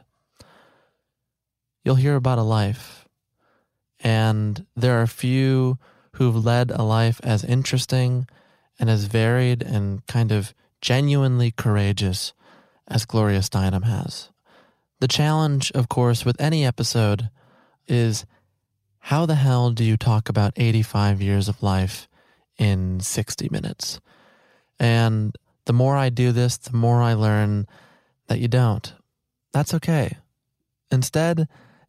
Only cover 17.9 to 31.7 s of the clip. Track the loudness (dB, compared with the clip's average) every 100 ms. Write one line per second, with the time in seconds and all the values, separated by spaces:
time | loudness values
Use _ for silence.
17.9 | 0 0 -2 -8 _ _ _ _ _ _
18.9 | _ -2 0 2 2 2 2 2 2 0
19.9 | 2 2 0 0 0 0 0 0 2 0
20.9 | 0 0 0 0 0 -2 -2 0 0 -2
21.9 | -6 -18 _ _ _ _ -2 0 2 -2
22.9 | -4 -4 -6 -6 -6 -6 -4 -6 -10 -10
23.9 | -12 _ _ _ _ _ _ _ -2 2
24.9 | 4 2 0 -2 -6 _ _ -2 2 2
25.9 | 2 0 0 0 2 0 -2 -6 0 2
26.9 | 2 2 2 2 2 0 -2 -4 -12 -20
27.9 | _ _ _ -6 -4 0 2 2 0 -6
28.9 | -20 _ _ _ _ _ -4 -2 -2 0
29.9 | 0 -2 -6 _ _ _ _ _ _ -4
30.9 | -2 0 0 0 0 -2 _ _